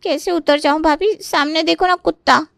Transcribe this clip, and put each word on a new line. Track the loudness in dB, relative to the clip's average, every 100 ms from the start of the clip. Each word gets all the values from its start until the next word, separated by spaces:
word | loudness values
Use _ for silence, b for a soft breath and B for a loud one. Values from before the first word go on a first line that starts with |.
कैसे | -2 -4 -2
उतर | -4 2 2
जाऊं | 2 0
भाभी, | 2 0 0 -2
सामने | -4 -4 -2 -2
देखो | 0 0 0
ना | 0
कुत्ता। | -2 -4 2 0 0